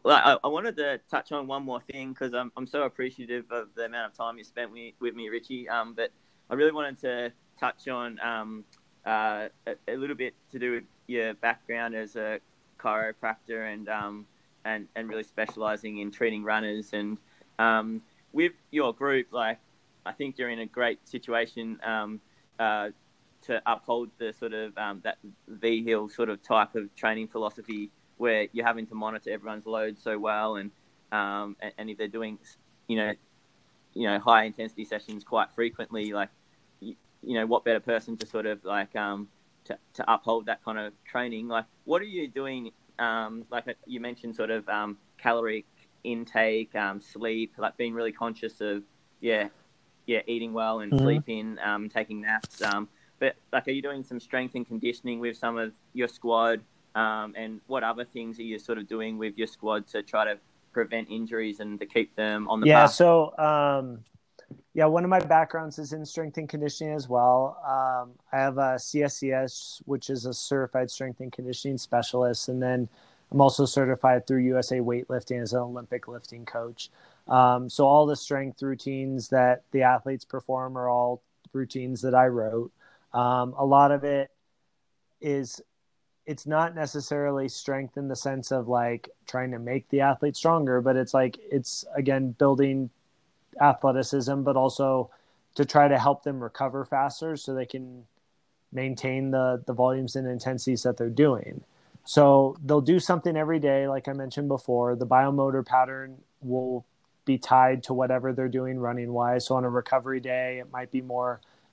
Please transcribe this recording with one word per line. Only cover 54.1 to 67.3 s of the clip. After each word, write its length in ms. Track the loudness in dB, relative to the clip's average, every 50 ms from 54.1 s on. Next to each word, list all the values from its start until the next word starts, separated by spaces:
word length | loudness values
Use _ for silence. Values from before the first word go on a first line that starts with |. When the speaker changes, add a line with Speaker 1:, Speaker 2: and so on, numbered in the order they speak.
| -12 -12
Speaker 1:
strength 360 | -10 -6 -6 -4 -4 -4 -8
and 120 | -10 -10
conditioning 540 | -8 -8 -6 -4 -4 -6 -6 -6 -8 -8 -6
with 160 | -6 -6 -6
some 200 | -4 -6 -4 -4
of 140 | -4 -6 -8 -10 _ _ _ -6
your 160 | -6 -6 -6
squad? 500 | -6 -6 -2 0 2 2 4 2 0 -2 -4 _ _ _ _ _ -2
Um, 400 | -2 0 0 -2 -4 -8 -10 -10
and 240 | -12 -12 -12 -12 -14 _
what 160 | -6 -4 -2 -2
other 200 | -2 -4 -4 -8
things 360 | -12 -10 -12 -10 -10 -10 -10
are 40 | -10
you 140 | -10 -10
sort 220 | -8 -6 -6 -6 -6
of 80 | -6
doing 320 | -8 -8 -6 -6 -6 -6 -6
with 180 | -6 -6 -6
your 80 | -6 -6
squad 420 | -6 -8 -8 -4 -4 -4 -4 -4 -6
to 120 | -8 -8
try 240 | -6 -2 0 0 0
to 140 | 0 -2 -6 _ _ _ _ _ _ -4
prevent 360 | -4 -4 -2 -2 -6 -6 -6
injuries 480 | -8 -8 -6 -6 -4 -4 -4 -4 -6 -8
and 200 | -10 -10 -10 -10
to 60 | -8
keep 300 | -2 0 0 0 -2 -2
them 340 | -2 -2 -2 -2 -2 -2 -2
on 100 | 0 4
the 60 | 6
Speaker 2:
Yeah, 80 | 8 10
Speaker 1:
path? 220 | 10 8 8 8
Speaker 2:
so, 420 | 6 8 8 8 8 6 2 0
um, 640 | 0 0 2 2 2 2 2 0 0 -2 -6 -10 -14 -16 _ _ -20 _ _ _ -20 -20 -20 -20 -20 _ _ 2
yeah, 120 | 4 4
one 180 | 6 6 4 2
of 60 | 4
my 100 | 4 4
backgrounds 580 | 4 6 6 4 4 4 -2 -6 -6 -6 -10
is 160 | -10 -10 -10 -10
in 100 | -10 -10
strength 340 | -10 -8 -8 -8 -6 -6 -8
and 100 | -8 -6
conditioning 440 | -6 -4 -4 -4 -4 -4 -6 -6 -4
as 120 | -6 -4
well. 540 | 0 2 4 6 6